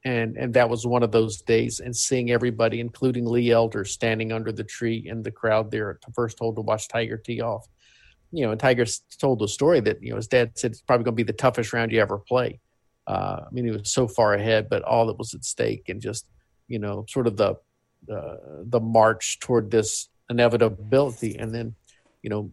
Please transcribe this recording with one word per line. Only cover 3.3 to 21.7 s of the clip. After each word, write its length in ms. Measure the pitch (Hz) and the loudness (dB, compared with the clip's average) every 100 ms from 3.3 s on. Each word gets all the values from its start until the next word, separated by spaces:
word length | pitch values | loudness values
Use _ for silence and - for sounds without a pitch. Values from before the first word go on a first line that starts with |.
| 120 120 | 2 4
Elder, 340 | 117 113 107 | 4 4 0
standing 460 | 98 - 117 110 110 | -6 -2 0 0 -2
under 220 | 110 110 | -4 -4
the 100 | 110 | -6
tree 400 | 110 - 117 113 | -10 -6 -4 -4
in 200 | - 113 | -6 -8
the 80 | 110 | -8
crowd 400 | 117 113 110 107 | -4 2 2 0
there 180 | 110 104 | -4 -6
at 100 | - | -8
the 100 | - | -10
first 260 | 120 117 - | -4 -4 -2
hole 160 | 117 | -4
to 60 | 110 | -4
watch 260 | 107 110 - | -2 -2 -2
Tiger 300 | 117 113 113 | -4 -4 -6
tee 240 | - 113 | -8 -6
off. 260 | 117 110 - _ _ _ _ _ _ | -4 -6 -10 _ _ _ _ _ _
You 140 | 170 | -4
know, 80 | 120 | -2
and 80 | 110 | 2
Tiger 220 | 135 123 | 2 4
s-, 180 | 110 - _ - | 2 -2 _ -4
told 220 | 139 120 | 0 0
the 80 | 104 | -2
story 320 | - 143 165 | 2 4 4
that, 220 | 110 104 | 2 -2
you 80 | 98 | -6
know, 60 | 107 | -8
his 120 | 113 | 0
dad 280 | 127 117 - | 0 0 -2
said 160 | 123 | -6
it's 80 | 110 | -6
probably 220 | - 123 | 0 2
gonna 140 | 117 113 | 2 -2
be 80 | |
the 80 | 113 | -2
toughest 400 | - 131 123 113 | 2 0 0 -4
round 180 | 120 113 | -2 0
you 100 | 113 | 2
ever 180 | 104 101 | 2 0
play. 420 | - 123 120 - _ _ _ _ | -2 0 0 -6 _ _ _ _
Uh, 360 | - 95 95 - - | -6 -4 -4 -6 -8
I 40 | |
mean, 140 | 123 | -6
he 80 | 120 | -4
was 180 | 104 104 | -4 -2
so 160 | - 120 | 0 0
far 280 | - 107 | 2 2
ahead, 340 | 101 110 110 107 | 2 2 0 2
but 140 | 110 | -4
all 240 | - 117 113 | 2 2 2
that 120 | 104 | -2
was 160 | 113 | -10
at 100 | - | -10
stake 440 | - - 110 104 - | -10 -4 -2 -2 -8
and 120 | 98 | -8
just, 240 | 107 107 - _ _ _ _ | -8 -10 -12 _ _ _ _
you 100 | 117 | -8
know, 260 | 104 98 104 | -6 -8 -6
sort 180 | - 117 | 0 0
of 100 | 101 | 2
the, 200 | 98 95 _ _ _ _ - | 0 0 _ _ _ _ -12
uh, 280 | 104 76 73 67 73 | -10 -10 -14 -16 -16
the 180 | 104 120 | -2 -2
march 600 | 113 113 110 113 - - | 2 6 6 4 -6 -8
toward 320 | - 120 98 | 0 0 2
this 360 | 110 104 - - _ _ | 0 0 -4 -10 _ _
inevitability, 1040 | 120 120 117 113 98 107 131 143 113 113 - | 2 4 4 2 0 0 2 2 -2 -8 -6
and 160 | 113 | -8
then, 220 | 117 117 | -6 -8